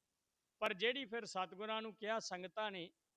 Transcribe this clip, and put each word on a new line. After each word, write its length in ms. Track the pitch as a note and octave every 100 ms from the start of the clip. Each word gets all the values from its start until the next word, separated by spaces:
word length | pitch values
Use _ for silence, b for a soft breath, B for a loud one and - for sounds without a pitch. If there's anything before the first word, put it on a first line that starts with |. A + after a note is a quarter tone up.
| _ _ _ _ _ _
ਪਰ 140 | G#3+
ਜਿਹੜੀ 320 | F#3+ A3 C4 A#3+
ਫਿਰ 200 | A#3 G#3+
ਸਤਿਗੁਰਾਂ 560 | F#3+ F#3 F#3 G#3+ A3
ਨੂੰ 140 | A3 F#3+
ਕਿਹਾ 240 | G#3+ A3
ਸੰਗਤਾਂ 520 | - F3+ F3+ A3 G#3+
ਨੇ 180 | F#3+ E3+ _ _